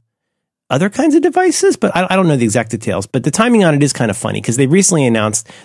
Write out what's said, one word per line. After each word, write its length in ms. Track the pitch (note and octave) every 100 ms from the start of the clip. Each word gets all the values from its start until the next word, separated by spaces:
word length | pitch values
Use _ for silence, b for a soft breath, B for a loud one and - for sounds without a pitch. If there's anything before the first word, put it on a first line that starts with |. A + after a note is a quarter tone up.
| _ _ _ _ _ _ -
other 180 | C3 G3
kinds 260 | - D#4
of 60 | D#4
devices, 560 | F4 D#4+ F#4 - G4 -
but 180 | G3
I, 120 | E3+ F#3
I 80 | F#3+
don't 100 | F3+
know 100 | C#3
the 100 | A#2
exact 240 | A#2+ A#2
details. 340 | A2+ - F2+ G#2
But 180 | C3
the 60 | D3
timing 320 | E3 A#3 A3+
on 120 | F3
it 80 | C#3+
is 100 | C#3+
kind 180 | - A2+
of 60 | F#2+
funny 240 | A2 G#2
'cause 160 | G#2+ A#2
they 100 | C3+
recently 380 | F#3 F#3+ E3+
announced 420 | B2+ A2+ G#2+ G#2+ - B